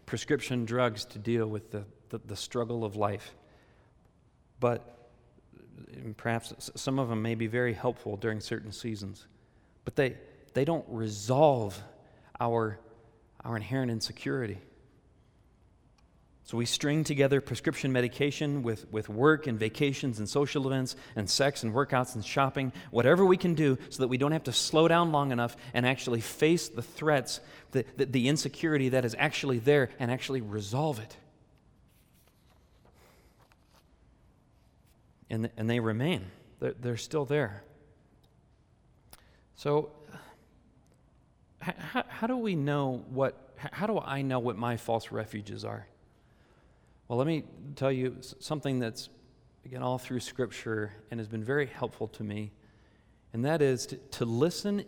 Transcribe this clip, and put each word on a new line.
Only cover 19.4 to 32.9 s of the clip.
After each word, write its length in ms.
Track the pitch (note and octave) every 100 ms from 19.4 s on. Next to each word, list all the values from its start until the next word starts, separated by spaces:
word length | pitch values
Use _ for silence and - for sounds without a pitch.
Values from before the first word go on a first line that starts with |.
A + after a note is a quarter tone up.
| C#3
and 120 | G#2+
vacations 600 | A2 - C#3+ C3 C#3 G#2+
and 80 | G#2
social 400 | - C#3+ D3 C3
events 300 | C3+ B2+ - -
and 140 | A2 G2+
sex 340 | - C#3 -
and 120 | A2+
workouts 400 | A#2 C#3 C3 B2+
and 100 | A2
shopping, 480 | - C#3 C3+ C#3 C3 - -
whatever 360 | A2+ B2 F3 F#3+
we 100 | F#3+
can 160 | F3+
do 220 | D#3 D3 B2+ -
so 120 | -
that 60 | B2+
we 80 | B2+
don't 160 | C#3+
have 120 | D#3+
to 80 | -
slow 340 | - - D#3 E3
down 240 | E3 E3+
long 180 | D3 C#3
enough 280 | A#2+ A#2+ - -
and 100 | A#2+
actually 380 | B2 C3 B2+ A#2
face 480 | G#2 - D#3 E3+ -
the 100 | -
threats, 600 | A#2 - D#3 C#3+ - - - - -
the, 120 | C3 - -
the, 80 | C3
the 220 | B2+ B2
insecurity 600 | D3+ C3+ - E3 D3+ C3
that 160 | B2+
is 100 | A#2+ A2+
actually 400 | D3 - C#3 A#2+
there 320 | A#2+ D3 B2 -
and 120 | A#2+
actually 300 | B2+ - C3
resolve 600 | G#2+ G#2+ G2+ B2+ D#3 A2+
it. 180 | A2 - - _ _ _ _ _ _ _ _ _ _ _ _ _ _ _ -